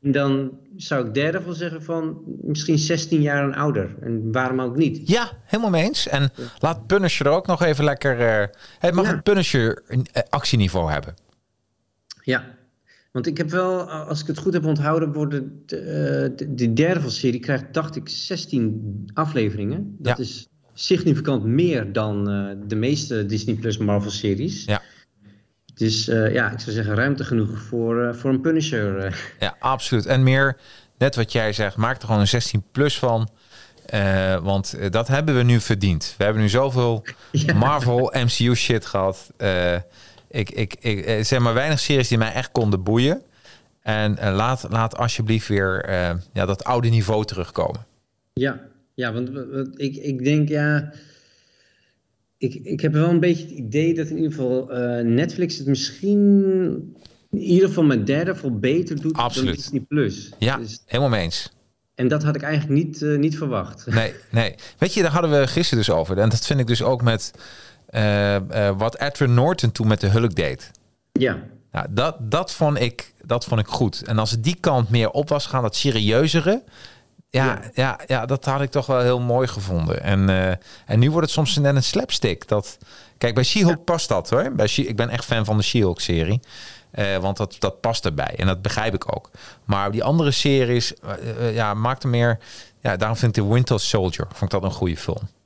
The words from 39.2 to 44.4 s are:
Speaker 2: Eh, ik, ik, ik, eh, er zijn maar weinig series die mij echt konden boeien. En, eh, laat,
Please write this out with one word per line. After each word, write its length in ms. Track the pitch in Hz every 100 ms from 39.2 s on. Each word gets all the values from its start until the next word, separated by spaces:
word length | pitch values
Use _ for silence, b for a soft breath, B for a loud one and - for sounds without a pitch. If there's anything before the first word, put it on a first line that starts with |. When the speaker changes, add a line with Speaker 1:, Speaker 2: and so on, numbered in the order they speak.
| - -
Speaker 2:
Eh, 380 | 104 92 87 87 87 B B B B
ik, 200 | - 101
ik, 260 | - 107 -
ik, 240 | 120 104
eh, 120 | 92 110
er 60 |
zijn 180 | 107 131
maar 120 | 120
weinig 240 | 113 143 151
series 280 | - 139 123
die 100 | 120
mij 140 | 110
echt 200 | 110 127
konden 300 | - 110 101
boeien. 400 | 92 113 131 190 - b b b b _
En, 360 | - 107 107 104
eh, 160 | 101
laat, 320 | 95